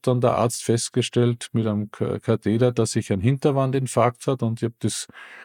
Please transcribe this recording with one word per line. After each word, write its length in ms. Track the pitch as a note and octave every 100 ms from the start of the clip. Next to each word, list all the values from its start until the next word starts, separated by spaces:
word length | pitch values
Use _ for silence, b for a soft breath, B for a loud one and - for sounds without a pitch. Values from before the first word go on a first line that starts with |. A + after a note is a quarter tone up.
dann 180 | - B2
der 140 | B2
Arzt 300 | F2 A#2 -
festgestellt 840 | - A2+ - - A#2 B2 A#2+ A#2+ -
mit 140 | A#2+ A2
einem 240 | G#2 G#2
K-, 280 | - A#2 G2
Katheter, 540 | - A2+ G2+ A2 B2
dass 220 | A#2+ A2
ich 160 | A2+ -
einen 120 | G2
Hinterwandinfarkt 1040 | A2 C#3 D3+ C#3 C3 C#3 C3 - A#2 - -
hat 160 | C3+
und 180 | A2+ A2+
ich 60 | A#2
hab 120 | -
das 280 | A2 - - B B B